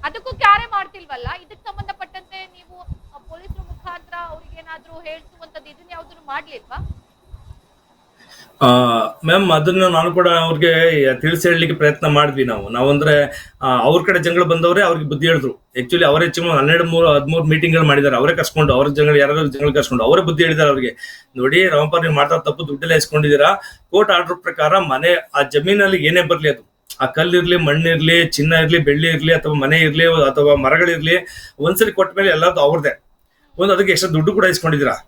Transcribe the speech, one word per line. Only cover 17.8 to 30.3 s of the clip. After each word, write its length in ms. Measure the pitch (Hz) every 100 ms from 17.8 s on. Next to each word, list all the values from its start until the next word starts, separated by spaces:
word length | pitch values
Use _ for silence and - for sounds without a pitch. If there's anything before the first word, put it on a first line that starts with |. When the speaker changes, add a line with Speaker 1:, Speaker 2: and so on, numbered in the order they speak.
| 156
Speaker 2:
ಮಾಡಿದ್ದಾರೆ. 280 | 143 143 120
ಅವರೇ 200 | 143 165
ಕರ್ಸ್ಕೊಂಡು, 380 | 156 156 147
ಅವ್ರ 140 | 127 143
ಜನಗಳು 300 | 143 147 147
ಯಾರಾದ್ರೂ 300 | 139 151 147
ಜನಗಳು 260 | 135 147
ಕರ್ಸ್ಕೊಂಡು 300 | 139 135 123
ಅವರೇ 180 | 113 170
ಬುದ್ಧಿ 220 | 175 156
ಹೇಳಿದ್ದಾರೆ 260 | 165 156 147
ಅವ್ರಿಗೆ. 540 | 135 120 - - - _ 131
"ನೋಡಿ 300 | 131 160 185
ರಾಮಪ್ಪ, 280 | 151 156 165
ನೀವು 160 | 160
ಮಾಡ್ತಾ 240 | 151 143 -
ತಪ್ಪು, 300 | 156 147 151
ದುಡ್ಡೆಲ್ಲ 280 | 143 165 160
ಇಸ್ಕೊಂಡಿದ್ದೀರಾ. 600 | - 151 147 143 151 196 - - _
ಕೋರ್ಟ್ 200 | 185 208
ಆರ್ಡರ್ 260 | 175 170 180
ಪ್ರಕಾರ 420 | 175 - 151 190
ಮನೆ, 520 | 165 131 165 175 - 143
ಆ 60 | 143
ಜಮೀನಲ್ಲಿ 540 | 147 165 202 196 185 147
ಏನೇ 160 | 175
ಬರ್ಲಿ 280 | 165 165 156
ಅದು, 360 | - _ _ _ -
ಆ 40 | 127
ಕಲ್ಲಿರ್ಲಿ, 500 | 151 170 175 175 175
ಮಣ್ಣಿರ್ಲಿ, 720 | 156 151 165 165 160 170 165
ಚಿನ್ನ 280 | - 147
ಇರ್ಲಿ, 240 | 165 156 170
ಬೆಳ್ಳಿ 300 | 143 143 165
ಇರ್ಲಿ, 260 | 156 156
ಅಥವಾ 200 | 165 156
ಮನೆ 260 | 147 135 160
ಇರ್ಲಿ, 260 | 160 147 165
ಅಥವಾ 500 | 160 139